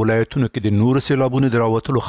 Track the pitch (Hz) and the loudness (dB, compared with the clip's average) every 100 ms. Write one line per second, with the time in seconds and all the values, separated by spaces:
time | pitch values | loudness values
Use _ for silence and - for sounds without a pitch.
0 | 110 113 113 143 120 - 107 104 117 135 | 0 0 0 -2 -2 -2 -2 2 2 2
1 | - 139 131 131 135 120 117 113 - 113 | 0 0 0 0 0 0 0 -2 -2 -4